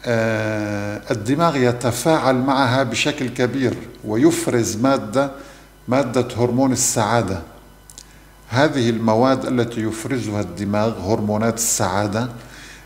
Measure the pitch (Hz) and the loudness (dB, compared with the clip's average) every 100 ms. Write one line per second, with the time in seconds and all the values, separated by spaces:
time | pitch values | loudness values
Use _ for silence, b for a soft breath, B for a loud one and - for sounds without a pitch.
0 | - 117 113 110 107 107 107 104 104 104 | -2 0 0 0 -2 -2 -4 -4 -6 -8
1 | - 120 104 139 170 143 123 120 123 113 | -4 -4 -2 2 2 2 2 2 -2 0
2 | 165 156 123 131 131 131 131 131 127 113 | 2 4 4 2 2 2 2 2 0 0
3 | 151 147 127 - 123 135 123 92 - - | -2 -2 -4 0 0 2 0 -2 -8 -14
4 | 107 107 156 165 - 127 104 101 131 135 | -4 2 4 4 0 0 0 0 2 2
5 | 107 113 139 - B B B B - 127 | 0 0 0 -4 B B B B -2 0
6 | 139 123 123 110 123 120 135 123 - 127 | 2 0 0 0 0 2 2 2 0 0
7 | 104 120 95 90 - - - - - B | 2 2 0 -4 -8 -18 -20 -20 -20 B
8 | B B B B - 120 156 143 117 113 | B B B B -4 2 2 2 0 2
9 | 113 110 131 131 147 127 120 - 110 - | 2 4 4 2 0 0 -2 -2 -4 -4
10 | 123 127 107 104 98 101 101 104 113 104 | -6 -4 -4 -4 -4 -6 -2 0 0 -2
11 | 90 110 104 104 113 110 - - 101 95 | 0 0 0 0 0 0 -2 -2 0 0
12 | 104 107 123 - B B B B | 0 -2 -4 -8 B B B B